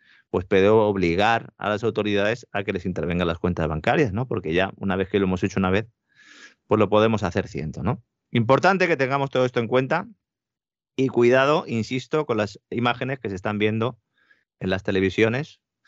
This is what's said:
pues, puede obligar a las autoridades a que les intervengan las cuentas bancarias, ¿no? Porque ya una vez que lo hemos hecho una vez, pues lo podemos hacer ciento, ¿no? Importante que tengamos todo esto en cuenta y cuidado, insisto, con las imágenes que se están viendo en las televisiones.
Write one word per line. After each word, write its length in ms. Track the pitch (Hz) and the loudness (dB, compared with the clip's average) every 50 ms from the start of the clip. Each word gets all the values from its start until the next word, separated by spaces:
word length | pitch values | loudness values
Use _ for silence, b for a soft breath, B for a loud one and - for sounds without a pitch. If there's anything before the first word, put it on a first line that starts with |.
| b b b b b b | b b b b b b
pues, 140 | - 95 92 | -6 -4 -2
puede 240 | - 101 95 95 104 | 0 2 4 4 6
obligar 840 | 110 113 107 104 101 98 90 85 85 90 101 110 117 113 - - _ | 6 4 4 2 0 0 0 0 0 2 2 2 2 0 -2 -8 _
a 140 | - - 101 | -8 -6 -4
las 120 | 107 101 117 | -4 -2 -2
autoridades 640 | 113 98 107 104 107 101 101 101 104 117 117 - _ - | -4 -2 -2 -2 0 0 0 0 0 -2 -4 -8 _ -8
a 100 | 101 101 | -6 -6
que 100 | 104 98 | -4 -6
les 100 | 92 - | -4 -4
intervengan 400 | 98 85 87 82 87 85 87 90 | -6 -6 -4 -4 -2 -2 0 0
las 120 | 85 82 - | 0 -2 -2
cuentas 280 | - 92 87 87 82 76 | -2 -4 -2 -2 -2 -2
bancarias, 440 | 80 78 78 - 131 170 147 107 87 | -4 -4 -2 0 0 2 0 0 -2
¿no? 160 | 110 131 127 | -4 -6 -4
Porque 240 | 113 110 - 80 80 | -6 -6 -4 -2 0
ya 200 | 87 95 104 - | 0 0 -2 -4
una 200 | - - 98 92 | -6 -4 -4 -2
vez 120 | 95 95 - | -2 -2 0
que 100 | - 101 | 0 0
lo 60 | 98 | 0
hemos 180 | 92 92 90 - | 0 0 -2 -2
hecho 160 | 95 - 98 | -4 -2 0
una 120 | 95 92 | 0 0
vez, 160 | 95 104 110 - _ _ _ B B B B B B B B B B B _ | 0 -2 -2 -4 _ _ _ B B B B B B B B B B B _
pues 120 | - 104 110 | 0 2 2
lo 100 | 107 92 | 4 4
podemos 320 | 104 107 107 113 113 104 107 | 4 4 4 4 2 0 -2
hacer 260 | 87 - 104 - - | -2 -2 -2 -4 -4
ciento, 340 | - 71 76 78 67 - 73 | -6 -8 -8 -8 -8 -6 -4
¿no? 200 | 101 131 - _ _ _ _ _ _ - | -4 -4 -6 _ _ _ _ _ _ -2
Importante 540 | 117 113 110 135 135 127 - 196 185 185 165 | 0 2 4 4 4 4 4 2 4 2 0
que 80 | 165 | 2
tengamos 340 | 127 135 123 135 143 139 135 | 0 0 0 0 -2 -2 0
todo 140 | - 127 127 | 0 0 0
esto 140 | 123 - 123 | 2 0 -2
en 80 | 117 107 | -2 2
cuenta 380 | 123 127 135 127 156 170 196 240 - _ _ _ _ _ _ _ _ _ _ _ _ _ _ _ - | 2 0 2 2 -2 -4 -4 -8 -16 _ _ _ _ _ _ _ _ _ _ _ _ _ _ _ -4
y 120 | - 135 127 | -2 -2 0
cuidado, 560 | - 117 120 120 123 131 135 143 151 175 - | 2 4 4 6 6 6 4 4 2 0 0
insisto, 580 | - 120 113 110 - 131 131 - - - 156 151 | -2 -4 -4 -4 -4 -6 -8 -6 -2 -2 -2 -2
con 100 | - 117 | 0 -2
las 240 | 110 107 101 - - _ - | -2 -2 -4 -6 -14 _ -8
imágenes 480 | - 113 120 120 120 123 127 127 135 - | -6 -2 0 0 0 -2 -4 -8 -8 -8
que 100 | - 101 | -8 -8
se 60 | 98 | -8
están 240 | 90 - 110 107 104 | -6 -6 -4 -2 0
viendo 400 | 107 107 107 113 113 127 131 _ _ _ _ _ _ _ _ _ _ _ _ - | 0 0 0 0 -2 -4 -6 _ _ _ _ _ _ _ _ _ _ _ _ -8
en 100 | - 95 | -4 -4
las 120 | 95 95 - | -4 -4 -2
televisiones. 760 | - 98 95 95 95 - - 107 113 117 131 - - - _ _ _ _ _ B | -2 0 0 0 0 2 2 0 0 0 -2 -6 -8 -14 _ _ _ _ _ B